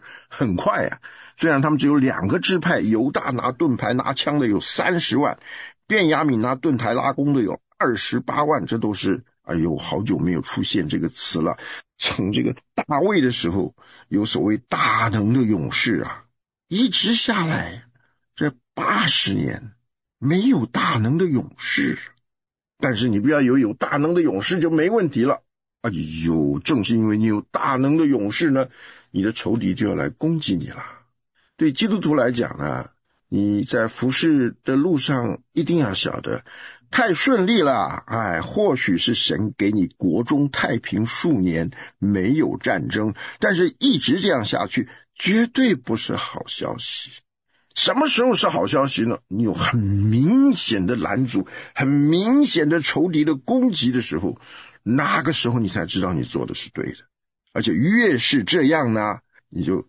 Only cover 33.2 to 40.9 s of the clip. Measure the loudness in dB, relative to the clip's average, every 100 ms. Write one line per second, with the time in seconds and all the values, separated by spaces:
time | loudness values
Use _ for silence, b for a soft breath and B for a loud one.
33.2 | _ -2 0 0 0 0 -2 -2 -2 2
34.2 | 2 2 0 -4 -2 0 2 0 0 -2
35.2 | -2 -6 _ -4 0 0 0 -2 -4 -4
36.2 | -6 -8 B B B B _ 0 2 2
37.2 | 2 2 4 4 4 2 0 -6 -6 -4
38.2 | -2 -4 -4 0 0 2 0 0 2 0
39.2 | 0 0 -4 -2 0 2 0 -2 0 0
40.2 | 0 0 0 -2 -2 -4 -4